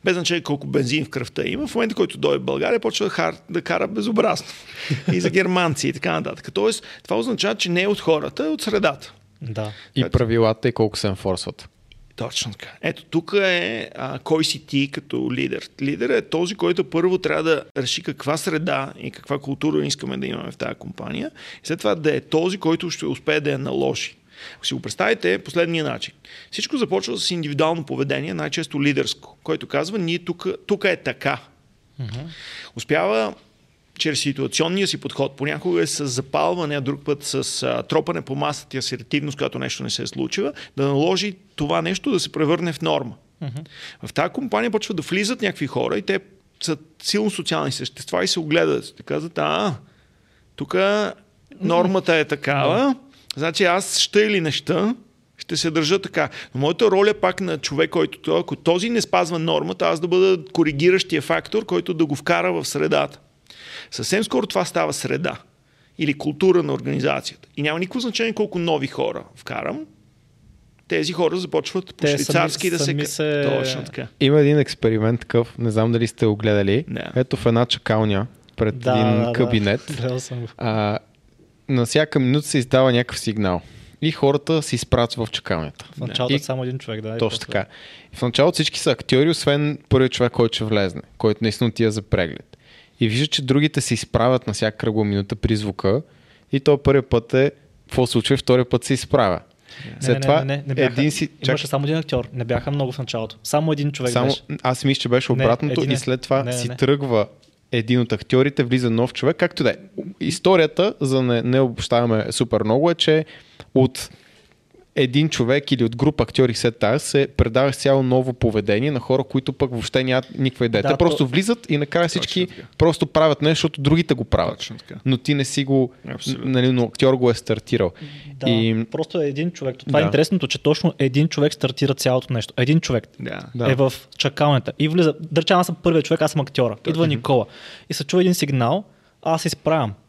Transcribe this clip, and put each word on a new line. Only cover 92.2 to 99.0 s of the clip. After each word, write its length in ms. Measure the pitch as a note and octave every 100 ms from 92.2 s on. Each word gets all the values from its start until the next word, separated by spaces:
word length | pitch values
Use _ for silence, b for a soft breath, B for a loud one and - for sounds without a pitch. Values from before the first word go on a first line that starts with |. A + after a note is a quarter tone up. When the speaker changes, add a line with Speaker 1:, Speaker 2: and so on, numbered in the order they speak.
| E2+ - - - b b b _
Speaker 3:
И 80 | A#2
вижда, 200 | A#2 D3+
че 140 | -
другите 400 | C3 C3+ D3+ D3
се 120 | -
изправят 540 | A2+ - A2+ A#2+ B2+ A2
на 60 |
всяка 240 | G#2 A2 -
кръгла 260 | A#2 A2
минута 300 | G#2 G2+ G2
при 200 | A2 A2
звука 460 | G#2+ G#2 F#2 F#2+ A#2+ - b b b b
и 80 | C#3
то 180 | D3+ C#3+
първият 320 | - C#3 B2
път 240 | A#2+ A#2
е 180 | C3 C#3 - _ _
какво 240 | _ -
се 60 | B2
случва, 220 | A#2+ -
и 40 | C3+
втория 280 | - B2+
път 180 | A#2+ B2
се 100 | -
изправя. 460 | C3